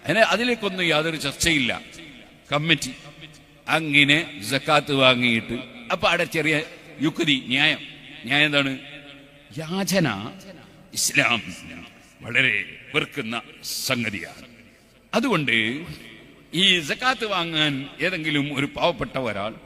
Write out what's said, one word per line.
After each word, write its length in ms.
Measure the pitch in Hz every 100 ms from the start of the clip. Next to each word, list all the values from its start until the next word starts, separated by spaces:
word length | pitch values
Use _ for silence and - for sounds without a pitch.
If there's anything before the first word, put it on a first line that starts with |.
അതിന്, 140 | - 196
അതിലേക്കൊന്നും 680 | 214 190 247 233 202 185 170
യാതൊരു 300 | 151 160 160
ചർച്ചയില്ല. 640 | 139 - 170 151 120 90 - - 160 127 - - -
കമ്മിറ്റി 400 | 147 156 151 127 - 147 - - - - - -
അങ്ങനെ 720 | 151 160 143 143 147 - - 104
സക്കാത്ത് 420 | 131 156 151 147
വാങ്ങിയിട്ട്, 680 | 139 131 123 123 113 110 120 131 - -
അപ്പൊ 160 | 180 190
അവിടെ 160 | 175
ചെറിയ 380 | 170 160 151 151 156 - - -
യുക്തി, 420 | 147 - 330 135 117
ന്യായം. 320 | 131 151 131 - - - -
ന്യായം 220 | 117 143 151
എന്താണ്? 320 | 143 139 131 - - - - - - - 135
യാചന 760 | 160 190 202 190 151 98 117 - - - - - -
ഇസ്ലാം 480 | 107 - 147 117 117 92 85 82 82 - - - -
വളരെ 420 | 117 120 127 104 80 78 -
വെറുക്കുന്ന 480 | 139 143 143 113 117 - - - - -
സംഗതിയാണ്. 600 | 123 110 98 82 - - - - _ _ - _
അതുകൊണ്ട് 680 | 214 262 180 131 113 110 139 165 151 - 113 - - -
ഈ 260 | 165 196 180
സക്കാത്ത് 440 | 147 220 254 254
വാങ്ങാൻ 640 | 220 190 170 160 151 135 139 -
ഏതെങ്കിലും 560 | 170 185 156 147 143 131
ഒരു 80 | 139
പാവപ്പെട്ട 520 | 123 160 147 143 139
ഒരാൾ 360 | 123 101 104 -